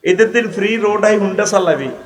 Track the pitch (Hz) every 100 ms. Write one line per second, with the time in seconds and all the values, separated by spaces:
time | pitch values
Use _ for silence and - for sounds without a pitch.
0 | 175 180 220 233 220 202 202 226 208 208
1 | 214 214 196 185 202 202 180 143 135 123